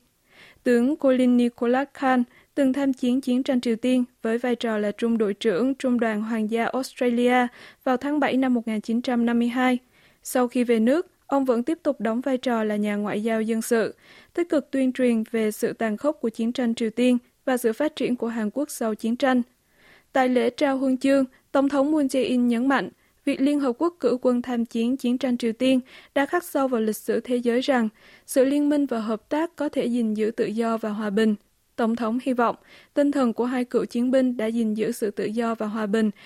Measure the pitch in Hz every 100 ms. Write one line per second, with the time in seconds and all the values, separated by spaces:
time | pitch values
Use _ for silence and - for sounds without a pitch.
0 | _ _ _ - - _ - 240 247 311
1 | 277 254 254 247 240 - 240 254 285 -
2 | 277 254 240 _ _ - 269 262 277 254
3 | 247 254 262 247 269 254 247 226 247 254
4 | 247 _ 226 233 247 240 233 214 208 202
5 | 233 233 208 202 226 175 262 269 254 240
6 | 226 214 220 226 214 226 226 247 269 -
7 | 247 240 247 247 247 - - - - 247
8 | 285 302 269 254 262 240 226 214 - 226
9 | 254 240 233 240 240 247 254 247 _ _
10 | _ _ - 262 247 247 240 226 220 302
11 | - _ - 277 262 233 240 330 302 262
12 | 220 226 262 254 254 226 214 208 208 208
13 | 208 208 226 226 220 226 - 226 170 -
14 | - - - - 339 302 247 269 262 254
15 | 247 226 220 226 214 208 226 - 226 208
16 | 294 311 233 - 226 247 240 233 226 226
17 | 254 247 - _ - 247 233 220 302 -
18 | 254 247 233 233 214 262 294 - 226 214
19 | 226 240 262 254 240 _ _ _ - -
20 | _ 269 254 247 233 - 285 269 269 262
21 | 277 277 262 _ _ 277 277 277 285 311
22 | 269 269 - 247 240 233 269 269 175 -
23 | _ _ - - 269 294 269 233 339 349
24 | 240 254 254 240 247 240 233 233 233 262
25 | 240 247 262 240 233 220 262 262 254 -
26 | - 277 277 349 349 294 269 240 220 214
27 | - 214 240 247 240 233 262 254 220 -
28 | - - - 277 262 285 294 294 277 233
29 | 214 214 - 294 339 - 294 277 240 240
30 | 220 214 214 233 214 214 226 226 220 208
31 | 214 202 220 208 _ _ _ - 226 233
32 | 226 240 269 247 226 - - - - -
33 | 285 285 247 214 240 254 240 226 - 240
34 | 254 262 254 247 220 233 220 214 214 240
35 | 208 - 202 220 233 226 214 220 214 220
36 | 214 -